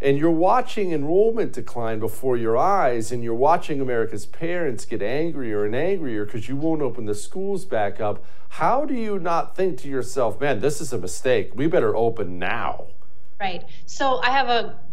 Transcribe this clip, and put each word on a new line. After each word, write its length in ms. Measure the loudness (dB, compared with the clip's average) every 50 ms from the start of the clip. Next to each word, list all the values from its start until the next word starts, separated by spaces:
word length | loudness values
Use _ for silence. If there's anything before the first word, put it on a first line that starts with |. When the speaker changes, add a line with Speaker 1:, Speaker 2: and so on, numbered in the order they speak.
| 0
Speaker 1:
and 140 | 0 2 2
you're 120 | 2 2
watching 640 | 2 2 2 2 2 2 0 0 -2 -2 -2 0 0
enrollment 600 | 0 0 2 4 4 4 4 2 0 0 -2 -2
decline 460 | -2 -2 -2 -2 -2 -2 -2 -2 -2
before 380 | -2 -2 -2 -2 0 0 0
your 200 | 0 0 2 2
eyes, 540 | 2 2 2 2 2 2 2 0 0 -2 -2
and 140 | -2 -2 -2
you're 100 | -2 0
watching 460 | 2 4 4 4 4 2 0 0 0
America's 460 | 0 0 0 0 0 0 0 -2 -2
parents 580 | -2 -2 -2 -2 -2 -2 -2 -2 -2 -2 -2 -2
get 180 | -2 -2 -2 -2
angrier 600 | -2 0 0 0 -2 -2 -2 -2 -2 0 0 0
and 100 | 0 0
angrier 500 | 0 0 0 0 0 -2 -2 -2 -2 -2
'cause 200 | -2 -2 -2 -2
you 100 | -2 -2
won't 260 | 0 0 0 0 0 0
open 240 | 0 -2 -2 -2
the 80 | -2 -2
schools 500 | -2 -2 -2 -2 -2 -2 -2 -2 -2 -2
back 360 | -2 0 0 0 0 0 0
up, 220 | -2 0 0 -2 -2 -2 -2 -2 -2 -2
how 340 | -2 0 2 2 2 2 0
do 100 | 0 0
you 240 | -2 0 -2 -2 0
not 380 | 0 0 0 0 0 0 0
think 220 | 0 0 0 0 0
to 100 | -2 0
yourself, 500 | 0 0 0 0 0 0 0 0 0 0
"Man, 200 | 0 0 0 2
this 200 | 0 0 0 0
is 120 | -2 -2 0
a 60 | 0
mistake. 540 | 0 0 -2 0 2 2 2 2 2 0 0
We 100 | 0 0
better 300 | 2 2 2 2 2 2
open 420 | 2 2 0 0 0 -2 -2 -2 -2
now"? 480 | 0 0 0 0 -2 -2 -2 -2 -2 -2 -2 -2 -2 -2 -2 -2 -2 -2 -2 0
Speaker 2:
Right. 240 | 0 0 -2 -2 -2 -2 -2 -2 -2
So 340 | -2 -2 0 2 2 2 2 2
I 80 | 2
have 180 | 2 2 2 2
a, 300 | 2 2 2 0 -2 -2 -2 -2